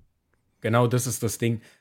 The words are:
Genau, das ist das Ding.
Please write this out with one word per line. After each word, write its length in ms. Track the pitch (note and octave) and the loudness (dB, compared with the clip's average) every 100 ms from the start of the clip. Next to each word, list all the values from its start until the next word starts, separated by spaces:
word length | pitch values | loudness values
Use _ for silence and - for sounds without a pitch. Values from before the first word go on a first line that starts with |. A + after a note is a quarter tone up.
| _ _ _ _ _ _ | _ _ _ _ _ _
Genau, 260 | A2 A#2+ A#2+ | 0 2 4
das 200 | B2 B2 | 2 -2
ist 160 | - | -4
das 160 | A2+ - | -4 -2
Ding. 220 | A#2 A2+ - _ | -2 -2 -8 _